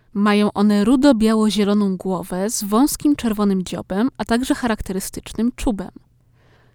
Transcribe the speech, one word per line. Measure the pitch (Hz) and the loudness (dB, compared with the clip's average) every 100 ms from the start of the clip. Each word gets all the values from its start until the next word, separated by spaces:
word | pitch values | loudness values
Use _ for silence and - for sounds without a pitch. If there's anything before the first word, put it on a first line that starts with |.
| _ | _
Mają | 202 208 208 208 | -2 2 2 2
one | - 208 208 | 2 2 4
rudo-biało-zieloną | 202 269 285 226 220 220 214 190 202 208 202 185 | 4 4 4 4 2 2 2 0 2 2 0 -2
głowę | 190 180 175 180 202 | -4 -6 -6 -6 -4
z | - | -4
wąskim | 202 214 302 - 302 - | 0 2 2 2 0 0
czerwonym | 233 208 202 190 | -2 0 0 0
dziobem, | 180 180 - 190 254 - | -2 -8 -4 -2 -2 -2
a | |
także | 214 233 262 | -2 0 0
charakterystycznym | 294 240 214 - 190 - - - - 233 - | -2 -2 -4 -6 -8 -8 -10 -10 -4 -4 -2
czubem. | - 196 180 - _ _ _ _ _ _ _ | -2 -2 -6 -16 _ _ _ _ _ _ _